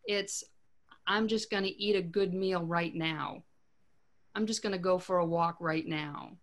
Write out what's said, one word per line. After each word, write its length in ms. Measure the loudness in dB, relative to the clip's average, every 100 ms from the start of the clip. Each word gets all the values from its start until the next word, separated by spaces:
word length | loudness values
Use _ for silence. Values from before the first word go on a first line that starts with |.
| 0
it's, 360 | -2 -2 -8 -10 -20 _ -20 _ -10 0
"I'm 220 | 2 2
just 220 | 0 0
gonna 180 | -2 -2 -2
eat 180 | 2
a 60 | 2
good 300 | 2 0 0
meal 320 | 0 0 0
right 300 | 0 0 0
now. 500 | -2 -2 -2 -6 -8 -18 _ _ _ _ _ _ -20 _
I'm 120 | -2 0
just 160 | 0
gonna 160 | -2 0
go 200 | 2 2
for 200 | 4 2
a 80 | 4
walk 320 | 2 0 0
right 260 | 0 0 0
now." 520 | -4 -4 -8 -14 -18